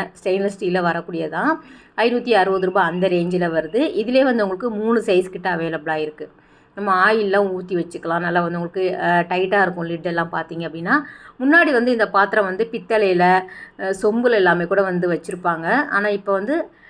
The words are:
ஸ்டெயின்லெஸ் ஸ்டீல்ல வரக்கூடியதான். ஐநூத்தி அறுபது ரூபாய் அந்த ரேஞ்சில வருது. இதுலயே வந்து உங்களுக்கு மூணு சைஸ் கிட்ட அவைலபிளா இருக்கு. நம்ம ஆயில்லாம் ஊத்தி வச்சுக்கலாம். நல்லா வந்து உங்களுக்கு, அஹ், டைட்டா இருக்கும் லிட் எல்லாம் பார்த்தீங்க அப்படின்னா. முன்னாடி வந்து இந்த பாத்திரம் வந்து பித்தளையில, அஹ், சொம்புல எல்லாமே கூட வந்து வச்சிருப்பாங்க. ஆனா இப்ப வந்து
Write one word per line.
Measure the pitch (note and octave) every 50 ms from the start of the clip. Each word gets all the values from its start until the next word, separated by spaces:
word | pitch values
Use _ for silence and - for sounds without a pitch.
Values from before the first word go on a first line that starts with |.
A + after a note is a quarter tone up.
| G3 - -
ஸ்டெயின்லெஸ் | - - G3 F#3 G3 G3 G3+ G3
ஸ்டீல்ல | - G#3 F3+ F3+ F#3 F3
வரக்கூடியதான். | E3+ E3 E3+ E3+ - F3+ E3 D#3+ D#3 D#3+ F3 A3 D4 D#4+ - - - - - - _ _
ஐநூத்தி | - A3 A#3+ A#3+ A#3+ A#3+ B3 A3
அறுபது | G3 F#3 F#3+ F#3+ F#3+ F#3
ரூபாய் | F3+ F#3 G3+ F3 E3
அந்த | F3 F3+ F#3
ரேஞ்சில | F#3 F3+ F3 E3+ F3 F3+ F3+ F3 E3+
வருது. | D#3+ D#3+ D#3 D#3 - A#3+ D#4 - -
இதுலயே | G#3 A3 A#3+ B3+ C4 C#4
வந்து | C4 A#3+ A3+ G#3
உங்களுக்கு | F#3+ F#3 F#3 B3 A#3+ G#3
மூணு | G#3 G#3+ A3+ A#3 A3
சைஸ் | G#3 A3 F#3 F3+ F3+ F3+
கிட்ட | - F3 F3+ F#3
அவைலபிளா | F3 E3 E3 E3 D#3+ D#3 D3+ D#3+ D#3 D#3
இருக்கு. | D#3 D3+ D3+ - D3+ - _ - _ _ _ _ _ _ _
நம்ம | G3 G#3 G3+ F#3
ஆயில்லாம் | F3+ F#3 G#3 A3 A3+ G#3 G3 G3 G3+ G3+ F#3+
ஊத்தி | F#3 F3+ F3+ F3+ F#3+
வச்சுக்கலாம். | E3+ E3+ E3+ - - - E3 E3 E3+ F3
நல்லா | E3+ E3+ F3
வந்து | F3 E3+ F3 F3
உங்களுக்கு, | E3+ E3+ - F#3+ F#3 F3+ E3+ -
அஹ், | E3+ E3+ F3 F3 E3+
டைட்டா | F3+ F3+ F3+ F#3+ F#3+ G#3 G3+
இருக்கும் | F#3+ F3 F3+ F3 E3+
லிட் | E3 E3+ E3 E3
எல்லாம் | F3 E3+ E3+ E3+ E3+
பார்த்தீங்க | E3+ D#3+ D#3+ - E3 E3 E3
அப்படின்னா. | D#3 D#3 E3 E3+ G3 C4 D4+ D4 - - - - - -
முன்னாடி | - B3+ C#4 D#4+ E4+ E4+ D#4
வந்து | C4+ A#3 A#3+ B3+
இந்த | B3 A3+ G#3 G3
பாத்திரம் | G3+ G3 G3+ G3+ A3+ A3 G3
வந்து | F#3 F#3 F#3+ A3+
பித்தளையில, | A3+ - G3 F3+ - A3+ G#3+ G3+ F#3+ F3+ F3 F3 F3+ F#3 F#3 F#3 - - - - - _
அஹ், | - G3 F#3+ F#3+
சொம்புல | F#3+ - G#3 A3 A#3 B3 B3 A#3
எல்லாமே | G#3 F#3 F3 E3+ F3 E3+
கூட | F3 G3 G3
வந்து | G3 F#3 F3+ F3+ F3+
வச்சிருப்பாங்க. | F3+ E3+ D#3+ - - F#3 F3+ - F3 E3 D#3+ E3 F3 A3+ C#4 D#4 -
ஆனா | - G3+ G#3 G#3
இப்ப | G3+ G3+ G3 G3+
வந்து | G3 F#3+ G3+ A#3+ D4+ E4+ - - - _ -